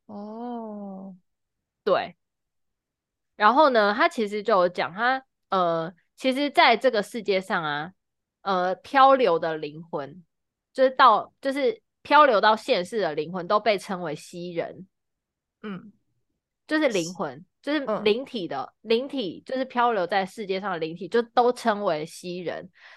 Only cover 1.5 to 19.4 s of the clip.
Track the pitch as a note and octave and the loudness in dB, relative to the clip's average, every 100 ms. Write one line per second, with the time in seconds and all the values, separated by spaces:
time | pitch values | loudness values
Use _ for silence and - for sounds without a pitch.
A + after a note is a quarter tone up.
1.5 | _ _ _ G#3 D3+ G2 - _ _ _ | _ _ _ 0 0 -2 -12 _ _ _
2.5 | _ _ _ _ _ _ _ _ - G#3 | _ _ _ _ _ _ _ _ 0 2
3.5 | C4 D4+ A#3+ G3+ G#3+ E4+ B3+ G#3 G#3 G#3 | 6 4 4 2 2 0 0 -4 -4 0
4.5 | G3+ F3+ F3+ E3 F3+ A#3+ C4 - _ - | 2 2 0 -6 -2 -2 -2 -6 _ -4
5.5 | G3 E3+ E3 D#3+ - _ - C4 C4 C#4+ | 0 0 0 -4 -10 _ -4 -2 0 0
6.5 | C#4+ D4 A3+ C4 A3 G3 A#3+ G3 F#3+ F#3+ | 4 4 4 2 0 -4 -6 -2 -2 0
7.5 | F#3+ D#3 D3 E3 - _ _ _ _ F#3+ | -4 -4 -6 -8 -14 _ _ _ _ -4
8.5 | F#3 F3+ F#3 - C#4 C4+ C4+ G#3+ E3 E3 | -2 -2 -4 0 6 8 8 4 2 -2
9.5 | D#3 D3+ D3+ E3+ D#3+ C#3 F3+ _ _ _ | -6 -8 -14 -10 -10 -10 -14 _ _ _
10.5 | _ _ - C4 C4 B3+ G3+ - _ C4+ | _ _ 2 2 6 6 6 0 _ -6
11.5 | C4+ B3+ A3 _ _ - C#4+ C#4+ G3+ G#3+ | 0 0 -2 _ _ 2 6 6 6 4
12.5 | A3 - G#3 F#3 A3+ E3+ D3+ D3+ F#3 F3 | 2 0 -2 -2 -2 -2 -2 -6 -6 0
13.5 | G#3 A3+ G3 - F3+ E3+ D3+ - F3 F3 | 0 2 -2 -2 -8 -6 -10 -12 -14 -10
14.5 | E3 - G#2 F#3+ _ _ _ _ _ _ | -6 -8 -8 -20 _ _ _ _ _ _
15.5 | _ G#3+ F#3 G#3+ _ _ _ _ _ _ | _ -14 -14 -16 _ _ _ _ _ _
16.5 | _ - D#4 D4 G3 E3 F#3 D#3+ C3 - | _ -6 -2 0 -2 -4 -6 -10 -10 -20
17.5 | _ C#4 D4+ B3 G3+ G#3+ A3 C#4 A#3 D#3+ | _ -6 -4 -4 -2 0 -2 -4 -10 -8
18.5 | C#3 - _ G#3+ A3+ C#4 C#4 F#3+ A2 | -8 -10 _ -2 -2 -2 -6 -8 -8